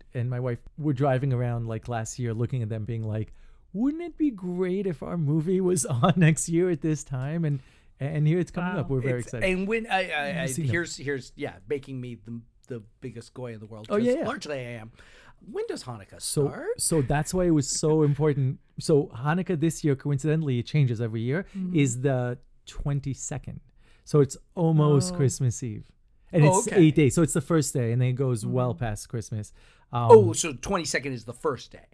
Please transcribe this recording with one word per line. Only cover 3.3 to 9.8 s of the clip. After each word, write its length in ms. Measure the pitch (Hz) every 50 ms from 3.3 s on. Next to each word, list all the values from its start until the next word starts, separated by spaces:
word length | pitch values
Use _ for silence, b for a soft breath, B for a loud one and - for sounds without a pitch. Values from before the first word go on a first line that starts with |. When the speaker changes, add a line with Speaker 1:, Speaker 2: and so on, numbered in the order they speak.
| - - - - - - _ _ -
Speaker 1:
"Wouldn't 300 | 185 233 277 302 320 349
it 140 | 349 311 -
be 120 | 311 294
great 540 | 233 185 185 180 175 180 185 180 180 196 202
if 160 | 190 165 -
our 160 | - - 175 175
movie 440 | 160 139 147 160 151 170 190 185
was 240 | 190 180 185 175 -
<laughs> 120 | - 139 117 117
on 100 | 185 170 190
next 320 | 175 151 165 - - -
year 200 | 170 165 180 185
at 120 | 175 151
this 220 | - 160 156 143 -
time?" 420 | - 139 127 131 143 156 170 165
And, 160 | 156 143 135 b b b b b b b _
and 280 | 143 143 156 151 151 151
here 100 | 160 180
it's 120 | 170 -
coming 240 | - - 175 180 185
Speaker 2:
Wow. 60 | 190
Speaker 1:
up. 80 | 127 -
We're 100 | 135 131
very 180 | 120 135 127 123
Speaker 3:
It's, 80 | 117 -
Speaker 1:
excited. 220 | - 120 - 190
Speaker 3:
and 180 | 185 185 196 196
when 200 | 226 226